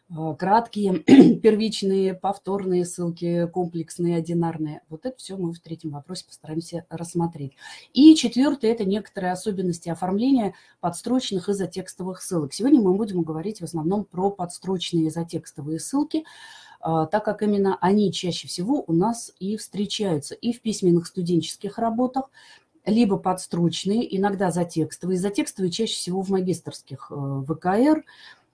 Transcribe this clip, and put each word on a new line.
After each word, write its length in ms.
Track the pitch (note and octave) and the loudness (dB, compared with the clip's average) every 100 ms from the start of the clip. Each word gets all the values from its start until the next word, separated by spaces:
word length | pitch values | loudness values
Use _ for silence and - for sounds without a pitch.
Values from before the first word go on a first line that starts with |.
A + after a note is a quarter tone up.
| - | -14
а, 240 | D#3+ D#3+ | -8 -6
краткие, 680 | D3 F#3+ A3 A#3 G#3 G3 F#3 | -4 2 2 2 -2 -2 0
<clears throat> 400 | - C4+ - G3 | 8 10 10 8
первичные, 720 | A3 G#3+ A3 - G3 F#3+ F#3+ F#3 | 4 4 0 -2 0 0 0 -2
повторные 680 | F#3+ G3 F#3 G3+ F#3+ F3+ F3 | -4 -4 -4 -4 0 0 -2
ссылки, 600 | - E3+ E3+ E3+ F3 E3+ | -4 -6 -4 -2 0 -2
комплексные, 720 | F#3 E3+ E3+ D#3+ - F3 E3+ | -2 -4 -6 -8 -4 -2 -2
одинарные. 640 | E3 E3+ E3 D#3+ D3+ D3+ - | -2 -2 -2 -2 -6 -8 -14
Вот 160 | D#3+ B3+ | -12 -10
это 100 | B3+ | -10
все 200 | - G3 | -12 -8
мы 160 | E3 | -6
в 60 | E3+ | -8
третьем 320 | D#3+ E3 D#3+ | -12 -12 -10
вопросе 340 | C#3+ C#3+ F3+ - | -10 -12 -14 -14
постараемся 640 | - D#3 D#3+ E3 E3+ - | -18 -10 -8 -8 -10 -10
рассмотреть. 640 | E3 E3+ F3 E3+ D#3 C#3 - - - - | -12 -8 -4 -4 -6 -12 -14 -20 -20 -4
И 220 | B3 D#4 D#4 | 8 10 10
четвертое — 560 | B3 A#3+ D4 C#4 A3 | 4 2 2 2 0
это 120 | A#3 F#3+ | 0 0
некоторые 480 | G#3 G3+ G3+ F3+ | -2 -4 -4 -4
особенности 560 | F3+ A3 F#3+ F3+ E3+ E3+ | -2 -4 -2 -2 -4 -6
оформления 680 | E3 F#3 G3+ C4 C4 G3 - - _ | -4 -2 0 2 2 2 -6 -16 _
подстрочных 720 | F3 E3+ A#3 B3+ - F#3 F3 | -6 -6 -2 -2 0 -2 -2
и 40 | |
затекстовых 680 | F#3+ F3 F#3 F3+ - F#3 F3+ | -2 -4 -6 -10 -8 -8 -8
ссылок. 320 | - F3 C#3+ - | -4 -4 -2 -2
Сегодня 260 | B3+ D4 | 4 6
мы 140 | F#3+ G3 | 6 2
будем 260 | A3 F3+ | 0 -2
говорить 380 | D#3+ D#3+ F#3+ G#3+ | -2 -4 -6 -8
в 60 | D#3+ | -8
основном 380 | E3 D#3 G#3 | -4 -2 -2
про 280 | G3 F3 G3 | -4 -2 -2
подстрочные 720 | G3 F3 - F3 F#3 - E3+ D#3+ | -2 -8 -8 -6 -6 -2 -2 -2
и 40 | |
затекстовые 680 | E3 E3+ D#3+ - - C#3+ D#3+ | -4 -6 -10 -12 -12 -8 -8
ссылки, 440 | - C#4 D4+ D#4+ D#4 - - - - - | -4 -2 -2 -4 -8 -14 -20 -20 -20 -10
а, 260 | D#3+ D#3+ D#3 | -2 0 0
так 200 | G#3+ G#3+ | 0 -2
как 160 | G#3 | -2
именно 360 | G#3+ G3+ G3 - | 0 2 2 2
они 300 | F3+ G#3 G3 | 4 4 2
чаще 340 | - F3+ E3 C3+ | 0 -4 -6 -8
всего 360 | - G3 C#4+ - | -6 -2 -2 2
у 80 | |
нас 400 | E3 G#3+ A#3 - - | 2 2 -2 -10 -8
и 180 | F#3+ G#3+ | -6 -6
встречаются 760 | - F#3 G3+ - G3+ D3+ - - | -8 -6 -4 -2 -2 -2 -4 -6
и 180 | A#3 | -4
в 80 | A#3 | -4
письменных 460 | A3 G3+ F3+ E3+ E3+ | -4 0 4 4 2
студенческих 680 | F#3+ F3 E3+ D#3+ - G3+ - | -4 0 0 -2 -6 -10 -4
работах, 500 | A3+ A3 B3+ C4+ C#4 - - - _ _ - | -2 0 0 -2 -8 -12 -20 -20 _ _ 0
либо 320 | A3 G#3+ F#3+ | 2 4 2
подстрочные, 1000 | F#3 F#3 - E3+ E3+ D#3+ F#3 A3 - F#3+ | 0 -4 -4 0 0 0 -2 -2 0 0
иногда 340 | G3+ G3 F#3+ | 0 0 0
затекстовые. 640 | E3 E3+ E3 D#3 - F3+ F#3 | 0 -2 -2 -4 -4 -4 -2
Затекстовые 520 | G3 G3+ D4 - F#3 | -2 -2 -4 -2 -2
чаще 240 | F3 A3 - | -2 -4 -4
всего 260 | F3+ F#3 | -4 -4
в 80 | F#3+ | 0
магистерских, 800 | F#3+ F#3 E3+ - - - C3 - | 0 0 -4 -6 -14 -14 -16 -12
э, 40 | C#3+ | -8
В 400 | C#3 C#3 C3+ D#3+ | -4 -4 -4 -4
К 220 | F3+ G#3 | 0 4
Р, 280 | C#4+ D#4 - - - - _ | 4 4 -2 -18 -20 -20 _